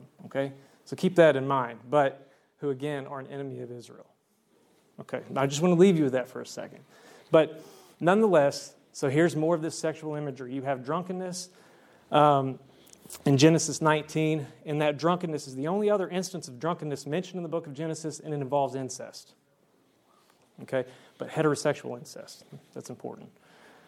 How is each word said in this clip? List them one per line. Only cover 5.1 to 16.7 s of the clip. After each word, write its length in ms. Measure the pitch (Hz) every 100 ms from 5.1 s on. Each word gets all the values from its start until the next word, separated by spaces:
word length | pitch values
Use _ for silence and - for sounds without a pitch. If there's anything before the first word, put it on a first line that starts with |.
| 123 - 135
I 100 | 139
just 160 | 143
wanna 140 | 180 165
leave 220 | 196 165
you 80 | 139
with 80 |
that 140 | 127 123
for 140 | 123
a 40 | 117
second. 340 | - - - - - - - _
But 340 | 160 156 156 - - - -
nonetheless, 760 | 160 202 220 165 139 - - - _
so 160 | - 143
here's 260 | 147 170 143
more 200 | 156 170
of 60 |
this 160 | 156 -
sexual 380 | 160 151 156 147
imagery. 380 | 147 127 123
You 100 | 135
have 200 | 135 127
drunkenness, 680 | 123 165 180 180 185 180 - - - _ _ _ _
um, 480 | 147 147 139 135 131 - - - - - - 147
in 120 | 135
Genesis 440 | 156 165 160 135
nineteen, 640 | 156 151 147 156 156 156 131 - 156
and 160 | 147
that 160 | 151 147
drunkenness 500 | 165 180 180 147 139
is 80 | 131
the 120 | 151
only 240 | 202 208
other 160 | 208 170
instance 400 | 175 180 170 143
of 120 | 123
drunkenness 460 | 156